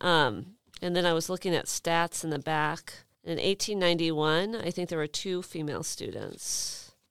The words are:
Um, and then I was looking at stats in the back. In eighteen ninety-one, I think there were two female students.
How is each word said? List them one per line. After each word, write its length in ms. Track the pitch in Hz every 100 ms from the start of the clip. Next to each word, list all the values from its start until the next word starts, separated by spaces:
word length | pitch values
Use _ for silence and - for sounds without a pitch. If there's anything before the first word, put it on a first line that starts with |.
Um, 560 | 180 165 131 101 175 214 _ -
and 140 | 180 175
then 100 | 175
I 80 |
was 160 | 165 165
looking 240 | 185 185 160
at 100 | -
stats 580 | - 170 165 170 -
in 80 | 160
the 80 | 147
back. 540 | 156 156 151 170 - - - _
In 160 | 170 160
eighteen 400 | 190 196 - 202
ninety-one, 760 | 175 170 160 151 156 160 208 226
I 160 | 170
think 180 | 208 -
there 80 | 165
were 100 | 151
two 340 | - 196 180
female 420 | 180 165 147 -
students. 1080 | 156 - - 104 101 - - - - - - _ _